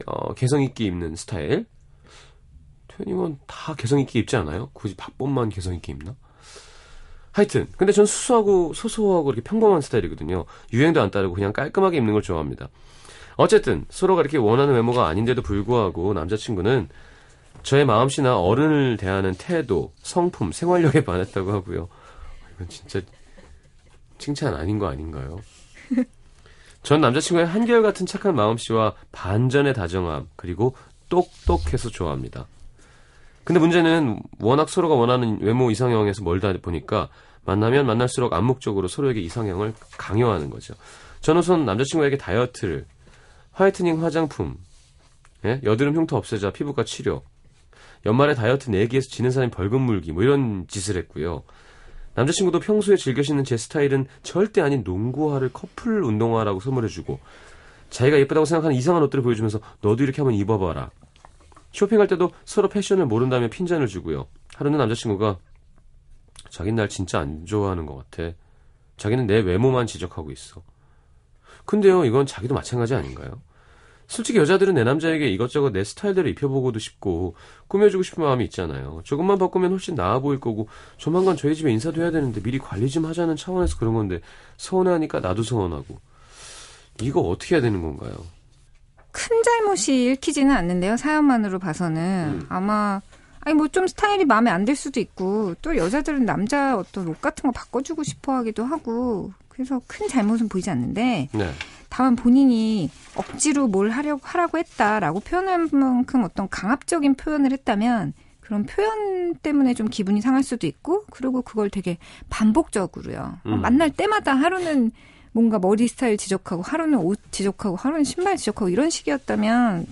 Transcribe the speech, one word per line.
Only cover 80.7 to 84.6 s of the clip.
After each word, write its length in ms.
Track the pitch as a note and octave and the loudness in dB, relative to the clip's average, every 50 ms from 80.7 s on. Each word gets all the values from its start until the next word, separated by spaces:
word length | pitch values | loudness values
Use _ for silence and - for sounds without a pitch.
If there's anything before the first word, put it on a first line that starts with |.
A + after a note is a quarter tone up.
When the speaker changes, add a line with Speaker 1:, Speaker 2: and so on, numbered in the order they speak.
| - - - - - | -10 -18 -20 -20 -20
Speaker 1:
조만간 400 | - - D3 D#3+ F3+ F#3 F#3+ F3+ | -8 -4 0 2 4 4 4 2
저희 180 | C#3 - C#3+ D#3 | 2 0 0 0
집에 160 | D3+ D#3+ D3 | 0 2 0
인사도 300 | A2+ A2 A#2 E3 D3+ D#3+ | 2 0 0 -2 -2 -2
해야 100 | E3 E3+ | -2 0
되는데 300 | D#3+ D#3+ C#3+ B2+ A2 G#2+ G#2 | 0 0 0 -2 -2 -4 -4
미리 160 | A2+ B2+ C3+ | -4 -4 -4
관리 300 | - - - G2 A2+ C3+ | -6 -8 -4 -2 -2 0
좀 160 | C3+ E3 D#3+ | 0 -2 -2
하자는 320 | D#3+ E3 E3+ E3+ E3 D#3+ | -2 -2 -2 -2 -2 -2
차원에서 400 | D3+ - - F3+ F#3 F3 D#3+ - | -2 -4 -4 -2 0 0 0 0
그런 160 | - A#2 A2+ A2+ | -2 -2 0 0
건데 280 | A2+ G#2+ F#2+ F2+ E2+ - - - - - - - | 0 0 -2 -4 -6 -8 -12 -20 -20 -20 -20 -20
서운해하니까 640 | - | -18